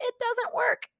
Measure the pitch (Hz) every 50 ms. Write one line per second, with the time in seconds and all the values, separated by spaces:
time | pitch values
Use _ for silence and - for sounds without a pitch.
0 | 508 494 - - 494 466 466 466 466 - - - 480 480 - - - - _ _